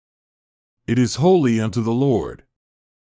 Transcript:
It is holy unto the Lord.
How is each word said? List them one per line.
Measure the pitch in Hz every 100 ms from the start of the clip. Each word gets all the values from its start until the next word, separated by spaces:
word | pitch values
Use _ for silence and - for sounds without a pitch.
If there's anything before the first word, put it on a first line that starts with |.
| _ _ _ _ _ _ _ _ -
It | 117
is | 123 -
holy | 165 185 135 113
unto | 110 123
the | 113
Lord. | 117 139 110 65 - _ _ _ _ _ _ _